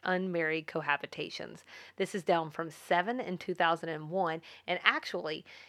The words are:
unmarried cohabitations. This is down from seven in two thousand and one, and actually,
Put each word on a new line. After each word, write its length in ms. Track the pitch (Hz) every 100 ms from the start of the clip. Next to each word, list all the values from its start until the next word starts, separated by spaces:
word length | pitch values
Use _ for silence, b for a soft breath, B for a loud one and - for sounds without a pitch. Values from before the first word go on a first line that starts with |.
unmarried 600 | 185 180 190 170 156 160 156
cohabitations. 960 | 165 147 143 151 - - - - - B B B -
This 180 | 190 202
is 80 |
down 260 | 165 170 160
from 220 | - 165
seven 480 | - - 175 196 254
in 180 | 196 180
two 160 | -
thousand 360 | 170 165 165 165
and 200 | 156 156
one, 320 | 190 170 165 B B -
and 140 | 180
actually, 640 | 226 294 - 175 156 156 B B